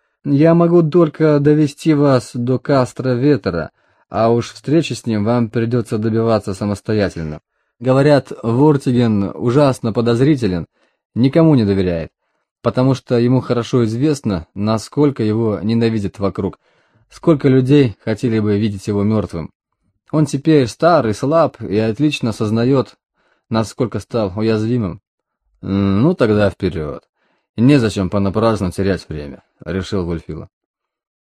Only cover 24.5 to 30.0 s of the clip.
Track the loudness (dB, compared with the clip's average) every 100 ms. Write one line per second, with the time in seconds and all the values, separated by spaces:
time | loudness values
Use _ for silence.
24.5 | 0 -2 -2 -4 -8 _ _ _ _ _
25.5 | _ -4 0 2 2 2 2 0 2 0
26.5 | -2 -4 -4 -8 -12 -18 _ _ _ _
27.5 | 0 4 4 2 -2 -2 -2 -2 0 0
28.5 | 0 -4 -2 -2 -4 -6 -12 -12 -18 _
29.5 | _ -10 -8 -6 -6